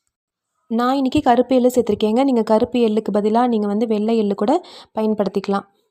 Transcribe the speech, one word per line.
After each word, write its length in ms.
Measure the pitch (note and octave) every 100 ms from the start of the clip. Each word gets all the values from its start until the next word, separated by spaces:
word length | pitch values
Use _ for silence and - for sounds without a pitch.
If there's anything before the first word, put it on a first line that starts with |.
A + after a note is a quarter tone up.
| _ _ _ _ _ _ -
நான் 260 | A3+ B3 C#4
இன்னைக்கு 240 | C4 D4+
கருப்பு 320 | C#4 A#3+ B3
எள்ளு 160 | C4 B3
சேர்த்துருக்கேங்க. 500 | B3 A3+ G#3 G#3+ A3+
நீங்க 180 | C#4 A#3+
கருப்பு 360 | A3 A3 A#3+ B3
எள்ளுக்கு 300 | A#3 G#3+ A3
பதிலா 300 | G3+ G#3 A3 B3+
நீங்க 200 | A3 G#3
வந்து 200 | G3+ A#3
வெள்ளை 280 | G#3+ G#3+ A#3
எள்ளு 160 | G#3
கூட 180 | G3 G#3 D#4+ - - -
பயன்படுத்திக்கலாம். 720 | - A3 G#3+ F#3+ G3 G3 G3 - _ _